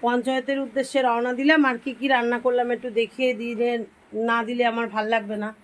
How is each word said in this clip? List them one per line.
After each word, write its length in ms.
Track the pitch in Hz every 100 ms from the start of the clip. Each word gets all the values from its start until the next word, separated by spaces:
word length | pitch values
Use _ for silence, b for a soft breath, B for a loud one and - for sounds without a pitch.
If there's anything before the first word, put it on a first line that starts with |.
পঞ্চায়েতের 580 | 233 247 247 262 254 277
উদ্দেশ্যে 420 | 269 220 262 277
রওনা 320 | 254 233 247
দিলাম। 320 | 247 269 311 277
আর 120 | 233
কি 160 | 277
কি 140 | 240 262
রান্না 320 | 262 240 240
করলাম 320 | 247 247 240
একটু 180 | 240 247
দেখিয়ে 440 | 220 226 - 254
দিলে, 520 | 233 233 233 240 240 214 _ _
না 300 | 214 226 233
দিলে 220 | 226 240 240
আমার 220 | 226 233
ভাল 200 | 208 214
লাগবে 300 | 226 208 214
না। 180 | 214 214